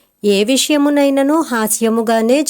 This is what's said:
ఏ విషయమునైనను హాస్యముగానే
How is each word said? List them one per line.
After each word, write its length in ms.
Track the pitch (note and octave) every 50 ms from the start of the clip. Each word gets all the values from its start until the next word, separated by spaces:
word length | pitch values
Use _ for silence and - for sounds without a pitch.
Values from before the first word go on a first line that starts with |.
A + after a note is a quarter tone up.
| _ _ _ _ -
ఏ 200 | G#3 G3+ G3 G#3+
విషయమునైనను 960 | A3 C4+ B3 - - D4+ C#4+ C#4+ D4 D4 C#4+ C#4 C#4 C4+ C#4 C4+ C#4 D4+ E4
హాస్యముగానే 1040 | D4 A#3 B3 A3+ A3 G#3+ - - A3+ A3+ A3+ A#3 A3 A3+ A3+ A3+ A3 A#3 B3+ D4+ D4+